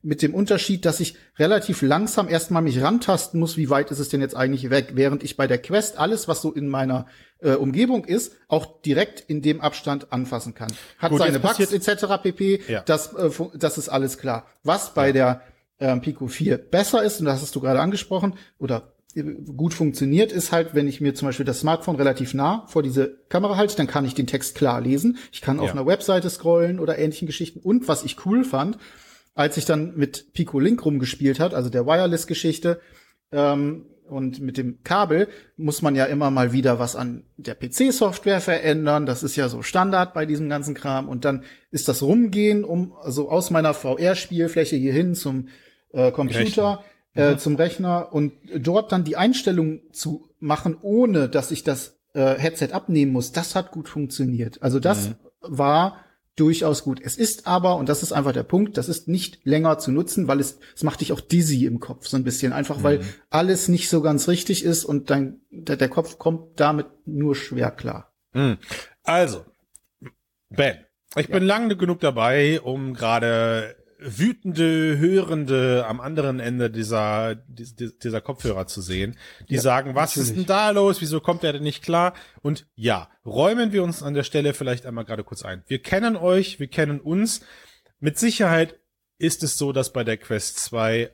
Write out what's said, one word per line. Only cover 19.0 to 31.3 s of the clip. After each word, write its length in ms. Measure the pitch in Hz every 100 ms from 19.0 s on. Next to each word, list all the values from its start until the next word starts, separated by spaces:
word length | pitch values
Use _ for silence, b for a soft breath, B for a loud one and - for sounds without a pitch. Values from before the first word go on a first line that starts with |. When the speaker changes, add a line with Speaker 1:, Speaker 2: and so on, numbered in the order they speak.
| _
Speaker 1:
äh, 80 | -
gut 500 | 147 147 - 135 165
funktioniert, 600 | 165 156 127 139 156 214
ist 200 | - -
halt, 220 | 170 165
wenn 120 | 156 143
ich 140 | 135
mir 140 | 143
zum 140 | 135 139
Beispiel 180 | 123 139
das 140 | 123
Smartphone 360 | 156 165 175 151
relativ 380 | 139 127 127
nah 320 | 135 143 214 -
vor 140 | 165
diese 380 | 139 131 135 - _
Kamera 260 | 175 202 196
halte, 200 | 208 208
dann 100 | 143
kann 180 | 170
ich 100 | 135
den 120 | 127 123
Text 280 | 135 -
klar 280 | - 139 120
lesen. 340 | 123 139 208 240 B
Ich 80 | -
kann 200 | - 143
auf 80 | 151
Speaker 2:
Ja. 40 |
Speaker 1:
einer 140 | 139 131
Webseite 420 | 196 - 185 175
scrollen 500 | - 165 170 170 180
oder 200 | 160 156
ähnlichen 260 | 156 151
Geschichten. 360 | 160 - 165 -
Und 280 | 185 240 247
was 160 | 156
ich 220 | - - 180
cool 180 | 226
fand, 320 | 262 135 165 226 B B B B B -
als 200 | 147 156
ich 80 |
dann 320 | - 156 156 170
mit 360 | 143 - -
Pico 280 | - 170 139
Link 240 | 156 233
rumgespielt 560 | 156 143 127 - 139